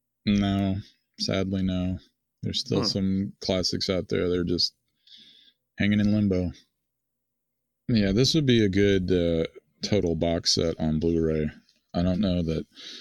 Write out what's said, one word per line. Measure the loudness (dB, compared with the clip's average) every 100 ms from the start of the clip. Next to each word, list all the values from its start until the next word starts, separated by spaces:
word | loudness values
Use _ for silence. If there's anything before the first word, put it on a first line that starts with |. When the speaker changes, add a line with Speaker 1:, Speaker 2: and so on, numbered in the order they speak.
| _ _ -2
Speaker 1:
Hmm. | 0
No. | 2 0 0 -2 -6 _ _ -10
Sadly, | -4 -2 -2 -2
no. | -2 -2 -4 -6 -10 _ _ _
There's | -8 -6
still | -2 -2
Speaker 2:
Hmm. | 0
Speaker 1:
some | -2 0 -2 -4 -6
classics | -4 -2 -2 -4 -2
out | -2 -2
there. | -2 0
They're | 0
just | 0 0 -2 _ _ _ -20 -20 -20 -20 -20 _ _ -4
hanging | 0 2
in | 2
limbo. | 2 2 0 -2 -6 _ _ _ _ _ _ _ _ _ _ _ _ -2
Yeah, | 2 2
this | 2 2
would | 2 4
be | 4
a | 4
good, | 4 4 4 2
uh, | 0 2 0 -2 -6 _ _
total | -2 0 0
box | 0 0 0 0
set | 0 0 -2
on | -2 0
Blu-ray. | 0 0 0 0 -4 -6 _ _ _
I | -2
don't | -2 0
know | 0 0
that | -2 -4 -6 -16 -18 -18